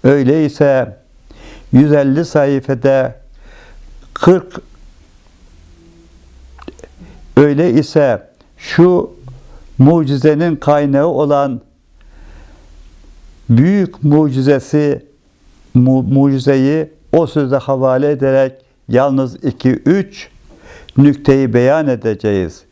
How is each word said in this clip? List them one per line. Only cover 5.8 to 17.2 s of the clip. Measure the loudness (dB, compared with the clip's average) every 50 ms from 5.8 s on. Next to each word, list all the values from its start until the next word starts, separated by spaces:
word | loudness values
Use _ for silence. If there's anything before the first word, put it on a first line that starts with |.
| -20 -20 -20 -20 -20 -20 _ -20 -20 -20 -20 -20 -20 -20 -20 -20 -20 -20 -20 -20 -20 -20 _ -20 -20 -20 -20 -20 -20 -2 2
öyle | 2 2 2 2 0 0 0
ise | 0 0 -2 0 0 0 0 0 0 -4 -6 _ _ _ _ _ _ _
şu | -14 -4 2 4 4 4 4 0 -2 -6 -14 -20 -20 -20 -20 -20 -20 -20 -20 -20 -20 -20 0 2
mucizenin | 2 4 4 2 0 -2 -4 0 2 2 2 2 0 -2 -4
kaynağı | -4 -2 0 0 0 0 0 0 0 0
olan | 0 0 -2 0 0 0 0 -2 -4 -6 -10 _ _ _ _ _ _ _ _ -20 -20 -20 -20 -20 -20 -20 -20 -20 -20 -20 _ _ -20 -20 -20 -20 -20 -20 -20 -20 -20 -20 -20 -20 -20 -20 _ -2 0
büyük | 2 2 2 2 0 -2 -2 -4 -6 -4
mucizesi, | -2 0 2 2 2 0 -2 -2 0 0 0 0 -2 -4 -4 -2 -2 -2 -4 -6 -10 _ _ _ _ _ _ _ _ _ _ _ _ _ _
mu-, | 0 2 2 0 0
mucizeyi | -2 0 0 0 0 0 0 -2 -2 0 0 0 0 0 -2 -4 -6 -8 _ _ _ _
o | 0 0